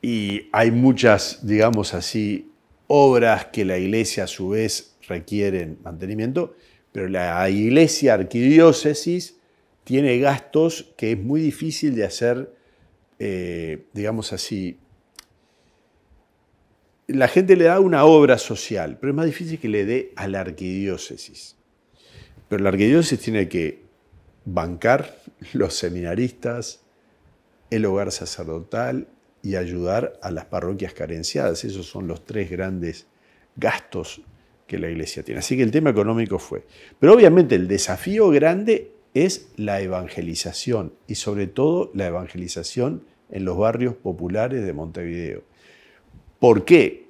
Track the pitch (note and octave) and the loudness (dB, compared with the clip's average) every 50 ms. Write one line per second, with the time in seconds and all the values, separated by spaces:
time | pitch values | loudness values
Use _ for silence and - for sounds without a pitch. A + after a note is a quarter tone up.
0 | - B2+ A#2+ A2+ G#2 G2+ G2+ G#2 - - - G#2+ A2+ A#2 A2+ A#2+ B2 C3+ C3 C3 | -4 -4 -4 -2 -2 -2 -4 -6 -8 -4 0 2 2 4 4 4 4 4 4 6
1 | - A#2 G#2+ G2 - - - - - G#2+ G#2 G#2+ G#2+ A2+ A#2 G#2+ G2+ - - F2 | 6 6 6 6 4 -4 -10 -10 -4 -2 2 4 4 4 2 0 -4 -4 -6 -8
2 | F2 - - A#2 G#2+ G#2 G#2 F#2+ - - _ _ _ _ _ _ _ _ D3 D3 | -8 -6 -6 -4 -4 -4 -6 -6 -10 -14 _ _ _ _ _ _ _ _ 4 6
3 | C#3+ C3+ B2+ A#2+ A#2 A2+ A2 G2+ - - - A2 G#2 F#2 F#2 F2+ F#2 F#2+ G#2 A2+ | 6 6 6 6 4 4 2 2 -2 -8 -6 -4 -2 -2 -2 -2 -2 -2 0 0
4 | A2+ G#2+ - - G2 F2 - - G2 F#2 G2+ A2 A2 G#2+ - - - _ _ _ | -2 -2 -4 -6 -6 -8 -8 -8 -6 -4 -4 -2 -2 -4 -4 -6 -10 _ _ _
5 | _ - F#2+ F2 E2 - - G#2 G2+ G2+ F#2+ F#2 F2 D#2+ D#2 - - F2+ E2+ D#2+ | _ -10 -10 -10 -8 -6 -4 -2 -2 -2 -2 -4 -6 -6 -12 -14 -16 -16 -14 -12
6 | F#2 F#2 G#2 G#2+ G#2+ A#2+ C3 E3+ F3 - - _ _ _ _ _ _ _ _ G#2+ | -10 -10 -8 -6 -6 -4 -4 -4 -6 -6 -8 _ _ _ _ _ _ _ _ -10
7 | F#2+ F#2 F#2+ F2+ F2 F2 E2+ F2 F#2 F#2+ G2 G2+ G#2 A2+ B2 D3 E3 D#3 - - | -8 -4 -4 -4 -2 -2 -2 0 0 0 0 0 0 2 4 4 4 4 2 0
8 | C#3+ C3 A2+ G2+ F#2+ F#2 - A#2+ A#2+ C3 D3 D#3+ E3 E3 C#3+ - - D3+ D3+ D3 | 2 2 2 2 0 -4 -4 0 2 4 6 8 8 8 6 4 0 -2 -4 -2
9 | - E3+ F3 F3+ F3 - _ _ _ _ _ _ _ _ _ _ _ - C3 C3+ | -4 -4 -4 -6 -6 -10 _ _ _ _ _ _ _ _ _ _ _ -4 -2 0
10 | C#3+ C#3 B2 B2 C3 C#3+ C#3 C3 - - - D3 D#3+ E3 D#3+ - - _ _ - | 2 2 2 2 2 2 0 0 -4 -2 0 2 2 2 0 -4 -14 _ _ -8
11 | - A2 A2+ G#2 F#2 A#2 C#3+ D#3 D#3+ D3+ C3+ - - D#3+ D3+ - - D3+ C3 A2+ | -4 -4 -4 -4 -4 -4 -2 -2 -2 -2 -4 -4 -8 -8 -8 -4 -4 -2 -2 -2
12 | G#2 F#2+ - - A#2+ A#2+ B2 B2 C3+ - - _ _ _ _ _ _ _ _ _ | -2 -4 -4 -2 -2 -2 -2 -2 -6 -12 -16 _ _ _ _ _ _ _ _ _
13 | _ _ _ _ A2 G#2+ F#2+ F#2 F2+ E2+ F2 E2+ E2 D#2+ D#2 D#2 - _ _ G#2 | _ _ _ _ -8 -6 -6 -6 -6 -8 -8 -8 -8 -8 -10 -12 -14 _ _ -8
14 | G#2 G#2+ A2+ A2+ G#2+ - - F#2+ - - A#2 G2+ F#2 F2+ - _ _ _ _ _ | -6 -6 -6 -6 -8 -8 -10 -10 -10 -8 -8 -8 -8 -8 -10 _ _ _ _ _
15 | _ _ _ - - _ _ _ _ _ _ _ _ _ _ _ _ _ _ _ | _ _ _ -20 -20 _ _ _ _ _ _ _ _ _ _ _ _ _ _ _
16 | _ _ _ _ _ _ _ _ _ _ _ _ _ _ _ _ _ _ _ _ | _ _ _ _ _ _ _ _ _ _ _ _ _ _ _ _ _ _ _ _
17 | _ _ C3+ C3+ A#2 G#2 - F#3 F#3+ F#3 F#3+ F3+ E3+ E3 F3 F#3+ G3 F#3+ E3+ D3 | _ _ 0 2 2 4 4 4 6 6 6 6 8 4 6 6 4 4 4 6
18 | C#3 D#3 D#3+ D#3 C#3+ C3 B2+ A2+ - - A2+ - - - A#2 G2 E2 D2+ C#2+ - | 8 10 10 10 10 8 6 4 2 -6 -10 -10 -8 -8 -6 -6 -6 -6 -8 -8
19 | - C3+ C#3 C#3+ E3 E3 D3 - F3+ D#3+ D#3+ D3+ - A#2 G#2+ G#2 G2 G2+ A#2 B2+ | -6 -4 -4 -2 -2 -4 -4 -6 -10 -10 -10 -8 -6 -4 -2 -2 -2 0 -2 -4
20 | - - - - G2 G2 G2 G2 F#2 F2 E2+ D#2+ F#2+ F#2 F#2 F#2+ G2 G2 F#2 E2 | -4 -6 -12 -10 -8 -6 -6 -6 -6 -8 -10 -10 -8 -6 -6 -4 -4 -4 -6 -6
21 | - - - - - - - - - - _ _ _ _ _ _ _ _ _ _ | -8 -14 -16 -18 -18 -20 -20 -20 -20 -20 _ _ _ _ _ _ _ _ _ _
22 | _ _ _ - - _ - - - _ - G2+ G2 G2 F#2+ G2 G2+ A2 C3+ E3 | _ _ _ -20 -20 _ -20 -20 -10 _ -6 -2 0 0 2 4 4 4 4 4
23 | E3+ D#3+ - A2+ - - A2 G#2+ F#2+ E2 - F2+ E2 D#2 - - _ _ _ _ | 4 2 -2 -4 -4 -4 -2 -2 -2 -2 -2 -4 -4 -4 -8 -10 _ _ _ _
24 | _ _ _ - _ _ _ _ _ - F#2 F2+ E2 E2+ F2 E2 - A2+ B2 C#3 | _ _ _ -20 _ _ _ _ _ -8 -6 -6 -6 -6 -10 -4 0 2 2 2
25 | - - - _ _ - _ _ - - - C3 G2 F#2 - - - F2+ F2 F2+ | 0 -6 -16 _ _ -20 _ _ -20 -10 -4 -4 -4 -4 -4 -6 -6 -6 -6 -6
26 | F2 E2+ E2+ G2+ B2 B2+ B2 - - A#2+ A#2 B2 A2+ - - _ _ _ _ _ | -8 -6 -4 -4 -4 -4 -6 -8 -10 -8 -8 -8 -12 -14 -16 _ _ _ _ _
27 | _ _ _ _ _ _ _ _ _ _ _ _ _ _ - A2+ G#2+ G2+ F#2+ G2 | _ _ _ _ _ _ _ _ _ _ _ _ _ _ -4 -2 -2 0 0 -2
28 | G2+ F#2+ F#2 - F2+ F2 - - F2+ E2 D#2+ E2 E2 - - A2 A#2+ B2+ B2+ B2+ | -2 -4 -6 -10 -12 -12 -12 -12 -10 -10 -10 -10 -10 -8 -6 -6 -4 -4 -6 -8
29 | - - _ _ _ _ _ _ _ G2+ G2 F#2 F2+ F2 F2+ F2 F2 F2 F#2+ A2 | -8 -12 _ _ _ _ _ _ _ -8 -6 -6 -6 -6 -6 -6 -4 -2 -2 -2
30 | C3 - - - - F#2+ F2+ D#2 - _ - F2+ E2+ F2 G2+ F#2+ G2 F2 - - | -2 -4 -10 -12 -12 -10 -10 -10 -12 _ -10 -8 -6 -6 -8 -8 -10 -12 -10 -12
31 | E2+ D#2 E2 E2 D#2+ - - - C3+ - E2 E2 - - G2 F#2+ F2 E2 - G2 | -12 -10 -10 -10 -10 -8 -6 -4 -2 -2 -4 -4 -8 -10 -10 -12 -14 -14 -14 -12
32 | F#2+ E2+ E2+ E2+ - - - A2 G2 E2 F2 F2+ F#2+ F#2+ F#2+ F#2 E2+ E2+ D#2+ - | -10 -10 -10 -12 -12 -12 -8 -8 -8 -8 -6 -8 -8 -8 -6 -8 -8 -8 -10 -12
33 | - _ _ _ _ _ _ _ _ _ _ - G#2 A2 G#2 - - _ - F#2+ | -16 _ _ _ _ _ _ _ _ _ _ -6 -4 -4 -4 -4 -10 _ -12 -12
34 | D#2+ - - - - - - _ _ _ _ _ _ _ - F#2+ E2 E2 E2+ E2 | -12 -12 -16 -20 -20 -20 -20 _ _ _ _ _ _ _ -10 -8 -8 -8 -8 -8
35 | D#2 D2+ - - - - - - - - C3 B2+ C3 A2 A2 D3 D#3+ D3+ A#2+ G2+ | -8 -10 -10 -14 -12 -12 -12 -10 -6 -6 0 0 0 2 2 2 2 2 2 2
36 | G2+ G#2+ A2+ A2+ A#2 G#2+ G2 F2+ - - - - - _ _ - - - _ _ | 0 0 0 -2 -2 -2 -4 -8 -8 -8 -12 -12 -12 _ _ -20 -20 -20 _ _
37 | - D3+ G#3 B3 A3 F3 D#3 F#3 F3 C3 B2 F#2 F2+ F2+ G2 F#2+ - - F#2 F2+ | 8 10 10 12 12 10 10 8 6 6 4 0 2 0 -2 -2 -2 -4 -6 -6
38 | - F3+ G3 G#3+ A3 F#3+ D#3 C#3+ C#3+ D#3+ E3+ F#3+ G#3 A3 A3 - - - - _ | -6 -4 0 4 4 4 6 4 4 2 0 0 0 0 0 0 0 -10 -20 _
39 | _ _ _ B2+ D#3 F#3+ F#3 - - - _ - G#2+ G#2 G2+ G2 G2 F#2 F#2 F2+ | _ _ _ 0 0 0 -2 -6 -12 -20 _ -8 -6 -4 -4 -4 -4 -4 -6 -6
40 | F2+ E2+ - - F2 E2+ E2 - - G2+ G#2 - - - A#2+ A2 F#2 D#2 - _ | -8 -8 -10 -10 -10 -8 -8 -8 -8 -10 -10 -10 -6 -4 -4 -4 -4 -6 -12 _
41 | _ _ G#2+ - - - G#2 G2+ G2+ F2+ G2+ - C3 D#3 E3+ F3 - - - G2 | _ _ -10 -8 -6 -6 -6 -4 -6 -6 -2 0 0 0 0 0 -4 -6 -6 -6
42 | F#2+ F2+ E2+ F2+ F2+ F2+ - F2 F2+ F2+ - E2+ D#2+ - - - B2 C3+ E3 - | -6 -4 -4 -6 -10 -10 -12 -12 -12 -10 -10 -12 -12 -10 -6 -4 -4 -4 -4 -8
43 | - _ _ _ _ _ - G2 F#2+ F#2 F2+ F2+ G#2 A2+ A2+ A#2+ B2 B2 A#2 - | -14 _ _ _ _ _ -12 -8 -6 -6 -2 0 0 0 0 0 -4 -4 -6 -6
44 | _ G2+ F2+ E2+ F2 F2+ F2+ F2 A2+ B2+ C3+ C3 G#2+ F#2+ D#2+ D2 D#2+ E2 E2 F2 | _ -10 -8 -8 -8 -6 -4 -4 -4 -4 -4 -6 -6 -8 -8 -10 -10 -12 -12 -12
45 | F2 E2+ E2+ F2 E2+ D2+ G1+ G1+ - _ _ _ _ _ _ _ _ _ _ _ | -12 -10 -10 -10 -10 -10 -12 -14 -16 _ _ _ _ _ _ _ _ _ _ _
46 | _ _ _ - _ - _ _ - B2 A2+ G2+ G2 - F3 E3+ A#2+ D#2+ - - | _ _ _ -20 _ -20 _ _ 6 6 6 6 6 6 6 6 6 4 0 -8
47 | - _ | -20 _